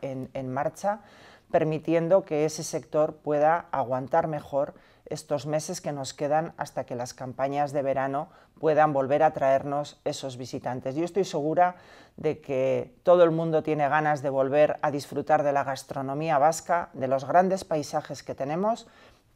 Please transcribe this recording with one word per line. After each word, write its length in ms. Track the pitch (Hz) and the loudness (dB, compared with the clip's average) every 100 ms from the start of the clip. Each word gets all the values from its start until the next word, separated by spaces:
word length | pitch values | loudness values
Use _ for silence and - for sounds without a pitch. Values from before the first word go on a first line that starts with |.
en, 280 | 139 131 131 | -8 -10 -10
en 180 | 135 131 | -10 -6
marcha, 480 | 131 147 - 196 220 - - - - _ | -4 -4 -4 -4 -4 -8 -20 -20 -20 _
permitiendo 720 | 175 156 156 160 165 165 190 | 0 2 -2 0 0 4 2
que 200 | - 151 | 2 -2
ese 180 | 151 160 | -2 -4
sector 540 | - 160 - 156 156 160 | -8 -8 -4 0 0 -2
pueda 500 | 147 147 151 170 - | -2 2 4 2 0
aguantar 560 | - 120 127 135 165 165 | -4 -2 -2 0 0 0
mejor 460 | 151 - 139 147 - _ _ - | -4 -4 -4 -4 -6 _ _ -12
estos 380 | 151 - 147 | -10 -4 -4
meses 360 | 151 156 151 175 | -2 -4 -4 -8
que 100 | 160 | -6
nos 240 | 143 135 | -8 -8
quedan 400 | - 147 156 165 - | -4 0 0 0 -6
hasta 300 | 143 - 127 | -10 -8 -8
que 80 | |
las 200 | 123 123 | -6 -8
campañas 580 | - 131 120 139 143 147 | -10 -10 -4 -2 0 -2
de 100 | 143 | -2
verano 460 | 135 135 135 139 160 - _ - | -2 0 -2 -4 -6 -14 _ -4
puedan 320 | 156 151 156 | 0 4 4
volver 320 | 135 135 147 | 2 2 4
a 80 | 156 | 4
traernos 680 | 147 135 135 143 143 147 - | 2 2 2 0 -6 -6 -8
esos 320 | - 143 135 123 | -8 -6 -8 -10
visitantes. 580 | 123 135 127 127 131 | -10 -8 -6 -6 -6
Yo 100 | 139 | -4
estoy 200 | 170 196 | -2 -2
segura 500 | 180 160 151 160 180 180 - - - - | -2 -2 0 2 2 0 -16 -20 -20 -6
de 240 | 156 151 | -4 -4
que 540 | - 131 131 127 123 _ | -4 -2 0 0 -4 _
todo 220 | - 180 | 4 6
el 80 | 170 | 6
mundo 320 | 160 165 156 | 4 0 0
tiene 240 | 156 151 139 | 0 0 2
ganas 340 | 151 151 147 | 2 2 0
de 80 | 139 | 0
volver 480 | 135 135 143 147 - | 0 2 4 4 2
a 100 | 156 | -2
disfrutar 500 | 139 - 139 - 151 | -2 -6 -6 2 2
de 100 | 143 | 2
la 120 | 143 | 0
gastronomía 720 | 135 135 - 139 135 143 160 147 | 0 -4 -8 -8 -6 -4 0 4
vasca, 520 | 147 - - 175 - | 4 2 0 -2 -2
de 160 | - 127 | -6 -2
los 160 | 135 | -2
grandes 400 | 135 170 190 190 | 2 4 4 2
paisajes 580 | - 156 143 156 - - | -2 -4 -2 -6 -6 -12
que 140 | - - | -10 -8
tenemos 500 | 151 165 208 233 - - - _ _ | -6 -2 -2 -4 -8 -20 -20 _ _